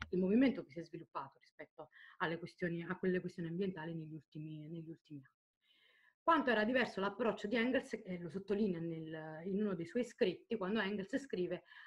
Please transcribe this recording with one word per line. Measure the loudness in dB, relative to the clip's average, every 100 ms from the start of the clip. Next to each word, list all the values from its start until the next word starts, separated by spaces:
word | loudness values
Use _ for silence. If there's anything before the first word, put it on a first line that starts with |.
| -2
il | 2
movimento | 4 6 6 4
che | -6
si | -10
è | -10
sviluppato | -12 -10 -10 -10 -14
rispetto | _ -20 -18 -16 -18 -18 -20 -2
alle | 0 0
questioni, | -4 -4 -2 -2
a | -2 0
quelle | 2 2
questioni | 0 -6 -4
ambientali | 0 -2 -2 -6
negli | -6 -8
ultimi, | -10 -12 -12 -10 -10 -10
negli | -10 -10
ultimi | -14 _ -16
anni. | -16 _ _ _ _ _ _ _ _ _
Quanto | 4 4 6
era | 4
diverso | 4 4 2 0
l'approccio | -2 2 0 0 0
di | 2
Engels, | 4 2 0
eh, | -6 -6 -6
lo | -6
sottolinea | -8 0 2 2 2
nel, | -2 -4 -6 -8 -8 -8 -2
in | 0
uno | 0 0
dei | -2
suoi | -2 -2
scritti, | 2 0 0 -4 -4
quando | 0 0
Engels | 0 -2 -2 -4
scrive: | -2 -2 -2 -2 -8 -20